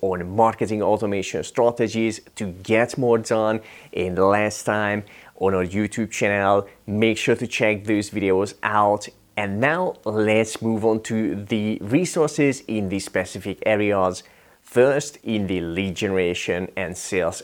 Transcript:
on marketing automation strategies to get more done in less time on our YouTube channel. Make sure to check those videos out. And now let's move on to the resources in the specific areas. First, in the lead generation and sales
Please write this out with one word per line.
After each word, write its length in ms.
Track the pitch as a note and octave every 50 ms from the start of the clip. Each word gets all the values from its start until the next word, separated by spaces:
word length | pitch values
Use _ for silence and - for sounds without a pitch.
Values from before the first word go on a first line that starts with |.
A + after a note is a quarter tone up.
| -
on 340 | F#2+ F#2 F2 F2 F2+ F#2+
marketing 460 | A2 A2 A2+ A2+ - A#2 G2+ A2 G#2 G2
automation 600 | F#2 G#2+ F#2+ A2+ G2+ G2+ G2 F#2 - - F2+ D#2
strategies 800 | - - - A#2 A#2+ A#2 - A#2 G#2 G#2+ A2+ A2+ A2+ G#2+ - - - -
to 160 | - A2 F#2 F2 F#2 F#2+
get 360 | - A2+ A2 A#2+ A#2+ - C#3+
more 180 | B2+ A#2+ A#2
done 440 | A2+ A2 - A#2 A2 A2 G#2+ A2 A2 - - - - - -
in 260 | - - F#2 F#2 F2+
less 460 | F2+ F#2+ G2 G2+ G#2 G#2+ G#2+ - - -
time 400 | A2+ G#2+ G#2+ G#2+ G2+ G#2 G#2 G#2 - - - - - -
on 180 | - F2+ G2 G2
our 100 | F#2 F#2
YouTube 460 | F2 F#2 G#2 G#2 G#2 - A#2+ A2 G#2
channel. 580 | - - A#2+ G#2 G2+ G2+ G2 G2 G2+ G2+ G2+ - - _ -
Make 300 | - G2+ G#2 A2+ A2 G#2+
sure 200 | - - - A#2
to 100 | A2+ B2
check 380 | A2+ - - A#2 G#2+ G#2+ G2 G2+
those 260 | A2+ G#2+ G#2 G#2 -
videos 440 | - G#2 G2 F#2+ F#2 F#2 G2+ G2+ - - -
out. 460 | G#2+ G#2+ G#2+ G#2 G#2 G#2 G#2 - - - _ _ _ -
And 220 | G#2+ G#2 G2+ G2 G#2
now 360 | B2 D3 D#3+ F3+ F#3 F3+ - - -
let's 560 | G#2+ G#2+ G#2+ G#2+ G#2+ G#2+ A2 A2+ A2 - -
move 240 | A2+ A2+ A2+ G#2+ G#2
on 160 | A2+ A2 A2 A2
to 300 | - A2+ A2 A2 E2 -
the 440 | G2+ G2+ G#2 A#2+ G#2+ G#2 G#2+ A2 -
resources 800 | F#2 G#2 B2 D#3+ F#3 D#3+ - F3+ D#3 - - - D3 C#3 C3 - - -
in 220 | A2 G#2+ G2+ F#2
the 80 | G2 F#2+
specific 640 | - - - G2 F#2 - - G2+ - G2+ F2+ - -
areas. 580 | G#2+ A2 G#2 G#2 G#2 G2+ G2 F#2 F#2 F2+ - - - - _ _ _ _ _
First, 560 | _ - - A#2+ B2+ C#3 C3+ C#3+ C#3+ - - - -
in 240 | A2 A2 G#2+ G2+
the 160 | F2+ G2 F2+ E2+
lead 320 | E2+ E2+ F#2+ G2 F#2+ E2+
generation 720 | - A2 G2 F#2+ F#2+ F2+ F2 F2+ - - - F2 F2+ F#2 - -
and 180 | G2 F#2 E2+ F2+
sales 480 | - - - G2+ F#2 E2+ E2 - -